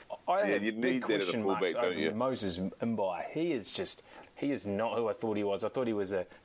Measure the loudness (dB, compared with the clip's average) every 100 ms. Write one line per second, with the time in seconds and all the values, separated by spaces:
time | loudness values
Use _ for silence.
0 | -14 -10 0 2 4 2 0 0 0 0
1 | 2 2 2 2 2 2 2 2 0 2
2 | 0 0 0 0 -2 -2 -4 -2 -2 0
3 | 0 -2 -4 -2 0 0 -2 -4 -4 -6
4 | -10 -20 -20 -6 -2 -2 0 0 2 2
5 | 0 0 0 2 2 0 0 0 0 2
6 | 0 0 -2 -8